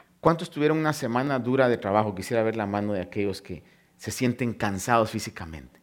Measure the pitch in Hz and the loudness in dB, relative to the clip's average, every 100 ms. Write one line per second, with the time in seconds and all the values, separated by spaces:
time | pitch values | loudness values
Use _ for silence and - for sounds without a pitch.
0 | _ _ 160 165 180 147 147 156 156 147 | _ _ 2 2 -2 0 2 2 0 -2
1 | 120 120 143 135 117 131 127 117 101 104 | -2 0 0 0 2 4 4 2 2 2
2 | 107 92 92 117 110 110 101 101 104 101 | 2 -2 -2 0 2 0 -2 -2 -2 -2
3 | 87 110 101 92 - 85 - _ _ _ | -4 -4 -4 -4 -10 -14 -14 _ _ _
4 | - - 127 120 120 104 107 95 - 117 | -10 -2 -2 0 -4 -2 -4 -2 2 4
5 | 107 110 110 - 82 80 64 - | 4 -2 -6 -10 -12 -12 -16 -20